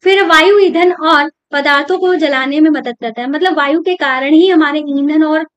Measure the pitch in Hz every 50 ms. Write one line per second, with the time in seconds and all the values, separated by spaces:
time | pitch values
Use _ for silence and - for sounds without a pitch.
0 | _ 381 392 392 392 330 339 311 320 370 403 415 392 359 254 330 349 359 359 349
1 | 302 320 330 294 285 320 _ _ _ _ - 285 277 294 285 285 285 285 359 359
2 | 370 359 370 339 311 294 285 262 262 269 277 302 311 320 302 269 - 247 240 _
3 | 240 233 220 - 240 254 277 302 349 381 339 302 277 277 294 339 320 381 359 359
4 | 294 277 262 262 269 277 302 311 339 381 370 320 311 294 294 302 294 294 277 277
5 | 277 285 302 311 311 302 311 311 320 311 _